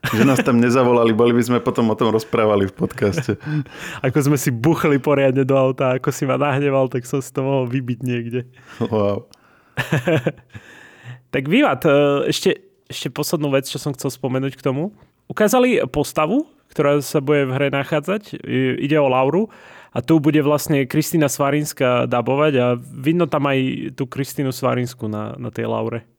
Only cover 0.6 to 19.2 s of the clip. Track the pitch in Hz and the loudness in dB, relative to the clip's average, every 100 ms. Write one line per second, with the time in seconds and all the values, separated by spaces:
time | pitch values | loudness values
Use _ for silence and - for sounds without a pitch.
0.6 | 120 127 123 120 117 110 120 120 120 123 | 4 4 4 4 4 4 4 2 2 0
1.6 | 123 123 117 107 117 110 - 117 107 104 | 0 0 0 2 2 0 -2 0 2 2
2.6 | 98 - 165 - 104 156 123 107 151 151 | 0 -2 -6 -2 -2 -2 -4 -6 -4 -6
3.6 | 135 - - - 135 151 139 147 - 120 | -6 -12 -14 -6 -2 0 2 0 0 0
4.6 | 135 165 165 139 151 139 135 131 131 135 | 0 2 2 2 2 2 2 2 2 2
5.6 | 131 131 135 127 139 127 139 131 143 135 | 2 0 -2 0 -4 -4 -2 0 0 0
6.6 | 143 135 131 131 120 139 131 - 135 135 | 0 2 0 -2 -4 -6 -4 -4 -2 0
7.6 | 123 135 123 117 127 120 117 123 120 - | -2 -4 -4 -6 -4 -4 -4 -6 -8 -20
8.6 | - - 233 107 101 98 - - _ _ | -20 -8 -2 2 2 0 -8 -20 _ _
9.6 | _ - - 147 180 160 - - _ - | _ -10 -4 -2 0 0 0 -6 _ -20
10.6 | - - - - 123 - _ - 139 220 | -20 -20 -20 -20 -20 -20 _ -6 0 2
11.6 | 294 131 160 143 143 143 - - 190 - | 2 2 4 4 4 2 0 0 0 -2
12.6 | _ _ _ - 151 127 151 165 147 135 | _ _ _ -10 -10 -6 -4 -2 0 0
13.6 | 135 139 147 135 139 - 131 131 135 - | -2 -8 -8 -6 -8 -6 -4 -4 -4 -4
14.6 | 143 131 185 - _ _ _ - 214 254 | -4 -2 -6 -10 _ _ _ 0 2 4
15.6 | 254 214 127 151 143 - 156 247 320 _ | 4 2 0 -2 -2 -2 0 0 -2 _
16.6 | _ - 143 147 135 156 139 147 135 131 | _ -2 2 2 0 -2 2 0 2 0
17.6 | 139 139 139 151 147 208 - - - 127 | 0 -2 -2 -2 -2 -6 -6 -14 -4 0
18.6 | 131 120 139 156 139 127 | 0 -2 0 2 4 4